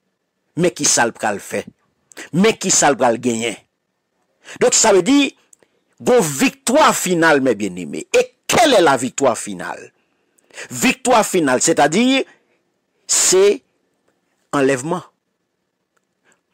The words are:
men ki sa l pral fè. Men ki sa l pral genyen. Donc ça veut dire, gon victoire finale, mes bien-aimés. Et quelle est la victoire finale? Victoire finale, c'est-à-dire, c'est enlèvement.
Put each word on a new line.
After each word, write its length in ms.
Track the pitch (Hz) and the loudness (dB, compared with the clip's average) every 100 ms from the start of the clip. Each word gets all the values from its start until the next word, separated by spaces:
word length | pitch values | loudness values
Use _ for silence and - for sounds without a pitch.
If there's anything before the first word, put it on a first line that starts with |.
| _ _ _ _ _ - | _ _ _ _ _ -4
men 140 | 175 | -2
ki 140 | - - | -2 -2
sa 180 | - 117 | 0 -2
l 60 | - | -4
pral 220 | 110 98 | -6 -6
fè. 180 | - 104 - - _ _ _ - - | -8 -10 -10 -16 _ _ _ -20 -6
Men 240 | 156 220 214 | 0 0 0
ki 120 | 190 | -2
sa 160 | - 156 | 0 2
l 40 | 127 | 2
pral 200 | 127 113 | 0 0
genyen. 360 | 123 113 113 95 _ _ _ _ _ _ _ _ - - | -2 -4 -6 -10 _ _ _ _ _ _ _ _ -20 -4
Donc 140 | 247 | 0
ça 180 | 247 226 | 2 2
veut 100 | 196 | 2
dire, 280 | 175 285 277 - _ _ _ _ _ - | 4 2 0 -4 _ _ _ _ _ -8
gon 180 | 120 247 | 0 2
victoire 760 | 165 135 254 - - 277 277 - | 2 -2 -2 -2 0 2 2 2
finale, 460 | 185 175 165 147 | -2 0 2 2
mes 140 | 131 104 | 2 -2
bien-aimés. 520 | 104 90 80 78 - - | -4 -8 -10 -12 -2 -2
Et 180 | - _ - | -2 _ -2
quelle 260 | - 330 | 2 4
est 80 | 220 | 4
la 160 | 165 131 | 4 2
victoire 400 | 123 - 135 110 | -2 0 0 0
finale? 560 | - 90 85 65 - _ _ _ _ _ _ - - | -6 -12 -12 -14 -18 _ _ _ _ _ _ -20 -16
Victoire 540 | 123 247 - 247 240 196 | -4 -4 -2 0 0 0
finale, 360 | 185 143 127 | 0 0 0
c'est-à-dire, 600 | - 160 147 165 254 269 - _ _ _ _ _ _ _ - | 0 0 0 2 0 0 -4 _ _ _ _ _ _ _ -8
c'est 580 | - - 185 202 - _ _ _ _ _ _ _ _ _ | -4 0 2 2 0 _ _ _ _ _ _ _ _ _
enlèvement. 520 | 143 135 135 147 175 - _ _ _ _ _ _ _ _ _ _ _ _ _ _ | -2 0 -2 -4 -8 -10 _ _ _ _ _ _ _ _ _ _ _ _ _ _